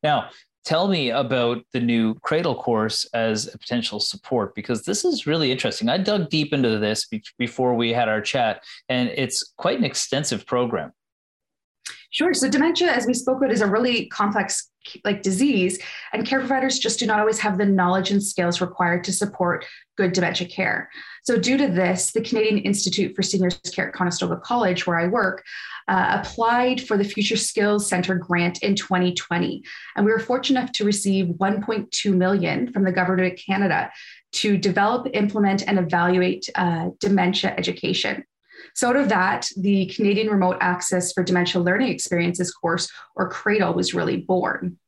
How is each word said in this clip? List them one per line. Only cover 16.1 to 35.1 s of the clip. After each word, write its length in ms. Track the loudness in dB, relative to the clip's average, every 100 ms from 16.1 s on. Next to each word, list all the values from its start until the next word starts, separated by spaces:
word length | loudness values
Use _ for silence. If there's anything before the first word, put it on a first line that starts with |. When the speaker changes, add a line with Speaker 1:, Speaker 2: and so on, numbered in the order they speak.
Speaker 2:
and 140 | -4 0
care 100 | -2
providers 400 | 0 0 0 0
just 220 | -2 -2
do 80 | 0
not 120 | 2
always 200 | 2 2
have 180 | 0 2
the 80 | 4
knowledge 460 | 4 4 2 2
and 120 | 0
skills 380 | 0 0 0 0
required 420 | -2 0 0 0 -2
to 60 |
support 540 | -2 -2 0 0 0 -6 -18 _ -2
good 160 | 0
dementia 340 | 2 0 -2 -6
care. 440 | -4 -2 -2 -6 -16 -20 -12
So 140 | 0 2
due 200 | 4 2
to 100 | 2
this, 440 | 2 2 2 0
the 100 | -2
Canadian 380 | -2 2 2 2
Institute 560 | 0 0 0 0 -2 0
for 80 |
Seniors 340 | -2 2 0 0 -8
Care 140 | -6 -6
at 80 | -2
Conestoga 420 | -2 -2 -4 -4
College, 480 | -2 0 0 0 0
where 140 | 0
I 80 | 0
work, 360 | 0 0 -4 -12 -16 -14 -10 -2
uh, 320 | 0 2 -2
applied 600 | -4 -2 2 2 2 -2
for 160 | 0 0
the 60 |
Future 320 | 0 -2 -2 0
Skills 520 | -2 0 2 2 0
Centre 280 | -2 0 -2
grant 460 | 0 0 0 0
in 140 | -2 -2
twenty 380 | 0 2 2 0
twenty. 480 | -4 -2 -2 -4 -12 -18 -10 0
And 100 | 2
we 60 |
were 80 | 2
fortunate 400 | 0 -2 2 0
enough 120 | 0
to 120 | -2 0
receive 440 | 0 0 0 0 0
one 260 | 0 0
point 280 | -2 -4 -4
two 220 | -4 2
million 580 | 4 4 2 0 -2 -2
from 120 | 0
the 80 | 0
Government 420 | 2 2 2 0
of 60 | -2
Canada 520 | -4 0 2 0 -2 -8 -20 -20 _
to 220 | -4 2 2
develop, 520 | 2 2 2 2 -2